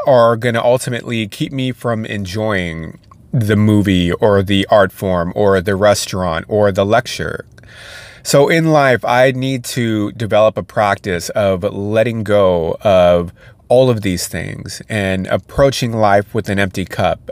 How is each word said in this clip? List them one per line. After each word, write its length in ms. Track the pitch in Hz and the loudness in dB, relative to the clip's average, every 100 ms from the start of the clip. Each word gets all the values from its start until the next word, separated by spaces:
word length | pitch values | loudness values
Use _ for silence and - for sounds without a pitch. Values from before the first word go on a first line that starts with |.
| - | 2
are 300 | 127 117 113 | 4 4 2
gonna 280 | 123 117 | -2 0
ultimately 640 | 120 127 - 120 - 117 107 | 0 0 -2 -8 -6 -6 -6
keep 240 | - 156 | -6 -8
me 200 | 135 131 | -4 -6
from 340 | 123 123 110 110 | -6 -6 -4 -6
enjoying 920 | 107 92 107 110 98 87 80 80 - _ - - | -8 -6 -4 -2 -2 -4 -8 -12 -14 _ -20 -6
the 240 | 135 104 104 | -2 2 2
movie 560 | 107 104 98 92 87 | 4 2 2 2 0
or 300 | - 110 98 | 0 2 2
the 240 | 95 98 95 | 2 0 2
art 220 | 107 95 | 2 2
form 420 | - 101 90 85 - | -2 -4 -2 -2 0
or 260 | 104 98 | 2 2
the 140 | 92 95 | 0 2
restaurant 720 | 104 101 - 98 90 82 - | 2 2 -2 -4 -4 -4 -4
or 240 | 107 104 | 0 2
the 140 | 95 98 | 2 2
lecture. 580 | 110 - - 80 - - - - - - - - - | 0 -2 -6 -8 -8 -14 -20 -20 -20 -20 -20 -20 -14
So 280 | - 147 143 | 0 2 4
in 220 | 165 165 | 2 2
life, 320 | 156 135 120 | 2 2 2
I 280 | - 120 135 | 0 2 2
need 320 | 127 135 135 120 | 0 -4 -6 -6
to 460 | - 117 107 104 | -4 -2 -2 -4
develop 460 | 117 113 104 110 107 | -6 0 2 2 0
a 60 | |
practice 640 | 92 - 101 101 104 87 - | -6 -2 0 0 -4 -4 -4
of 340 | 110 101 92 | -2 0 0
letting 600 | 101 101 101 110 117 113 | -4 -6 -2 0 0 -2
go 540 | 104 104 95 87 80 - | 0 2 4 2 -2 -2
of 520 | 107 95 87 87 87 - - - - | 2 4 6 4 0 -10 -20 -12 0
all 220 | 123 131 | 2 4
of 120 | 113 | 2
these 260 | 101 90 - | -2 -4 -6
things 520 | 87 98 - - - - | -8 -10 -12 -14 -14 -8
and 360 | 110 95 95 95 | -4 -2 -4 -2
approaching 640 | 110 - - 139 - 123 | -4 -4 0 0 0 -4
life 440 | 113 107 101 98 113 | 0 2 2 0 -6
with 140 | 104 | -4
an 100 | 98 | -2
empty 260 | 98 101 92 | -2 -4 -6
cup, 340 | - 92 80 - | -2 -2 -2 -4